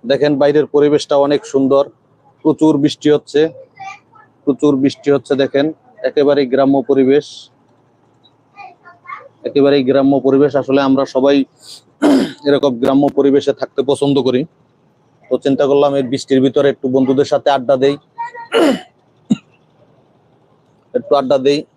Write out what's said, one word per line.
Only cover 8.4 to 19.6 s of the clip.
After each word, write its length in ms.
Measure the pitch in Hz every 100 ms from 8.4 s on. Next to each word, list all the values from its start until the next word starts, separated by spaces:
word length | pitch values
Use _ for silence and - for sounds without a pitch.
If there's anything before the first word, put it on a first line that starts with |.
| _ - 403 349 359 - - - - _
একেবারেই 400 | - 143 139 143
গ্রাম্য 300 | 131 131 135 139
পরিবেশ। 320 | 131 135 143 135
আসলে 240 | 131 135
আমরা 220 | 139 135 135
সবাই 320 | 131 135 143 131 _ - - _ _ 294 277 180 - 143
এরকম 240 | 143 143 120
গ্রাম্য 220 | 135 135 143 139
পরিবেশে 360 | 139 139 139
থাকতে 280 | 127 - -
পছন্দ 320 | 127 139 143 139 127
করি। 140 | 123 160 _ _ _ _ _ _ _ _
তো 60 | 127
চিন্তা 260 | 143 135 143
করলাম 240 | 143 143 139
এই 100 | 131
বৃষ্টির 280 | 131 - 135
ভিতরে 260 | 131 139 139
একটু 180 | 135 131 131
বন্ধুদের 320 | 131 131 107
সাথে 180 | - -
আড্ডা 260 | 139 120 135
দেই, 120 | 139 143 _ - - 960 - 587 320 233 - _ _ _ _ - _ _